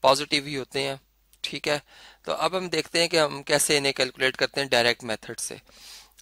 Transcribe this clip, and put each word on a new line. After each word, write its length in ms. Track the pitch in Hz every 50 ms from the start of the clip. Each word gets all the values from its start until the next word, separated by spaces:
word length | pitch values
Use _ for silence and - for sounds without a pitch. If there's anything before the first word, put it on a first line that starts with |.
| -
पॉजिटिव 440 | 131 135 139 147 - 156 143 139
ही 80 | 143 151
होते 260 | 135 123 - - 139
हैं। 200 | 139 139 135 135 _ _ _ _ _ _ _ _ -
ठीक 240 | - - 139 - 156
है, 120 | 147 143 - _ - - - - - _ -
तो 80 | - -
अब 220 | - 151 170 175
हम 140 | 190 180 175
देखते 320 | 160 160 151 - - 170
हैं 80 | 170 165
कि 80 | 175
हम 260 | 165 156 143 147 139 139
कैसे 340 | - 151 143 139 - 156
इन्हें 160 | 143 139 139 135
कैलकुलेट 420 | - 131 127 - 127 131 131 127
करते 240 | - 139 - - 143
हैं 100 | 139 131
डायरेक्ट 320 | 131 120 117 120 117 - 127
मेथड 360 | 117 107 - - - 117 -
से। 200 | - - - - - _ - - - - - - - _ _ _